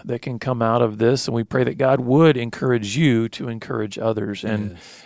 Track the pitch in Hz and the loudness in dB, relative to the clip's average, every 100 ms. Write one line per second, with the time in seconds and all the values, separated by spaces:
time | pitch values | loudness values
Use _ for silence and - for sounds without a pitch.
0 | - 120 - 120 127 120 113 117 117 107 | -8 -8 -6 -8 -4 0 2 2 2 2
1 | 117 135 - 117 110 127 123 143 135 135 | 2 2 0 -4 -2 0 0 0 2 2
2 | 123 139 160 127 120 - 135 120 104 117 | 2 4 6 4 -2 -4 0 0 0 2
3 | 156 117 113 - 127 113 - 117 107 - | 4 4 0 -4 -8 -8 -6 -6 -6 -4
4 | 113 107 107 101 107 107 104 87 - - | -2 -2 -4 -6 -4 -4 -4 -10 -18 -20